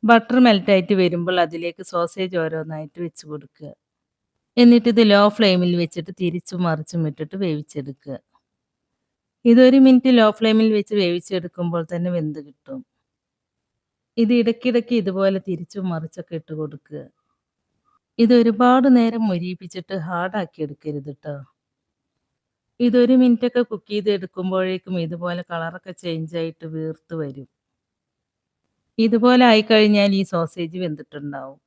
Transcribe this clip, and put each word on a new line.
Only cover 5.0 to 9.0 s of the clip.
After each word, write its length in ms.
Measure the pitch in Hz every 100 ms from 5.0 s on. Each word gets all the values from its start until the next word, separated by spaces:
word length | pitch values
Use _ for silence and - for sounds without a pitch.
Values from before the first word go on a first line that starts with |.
| 220
ലോ 100 | 202 208
ഫ്ലെയിമിൽ 380 | 208 208 180 180 175
വെച്ചിട്ട് 320 | 170 - 165 185
തിരിച്ചും 400 | 180 175 - 180 175
മറിച്ചും 360 | 156 156 175 156
ഇട്ടിട്ട് 280 | 143 151 190
വേവിച്ചെടുക്കുക. 760 | 190 151 151 147 139 135 - 131 _ _ _ _ _ _ _ _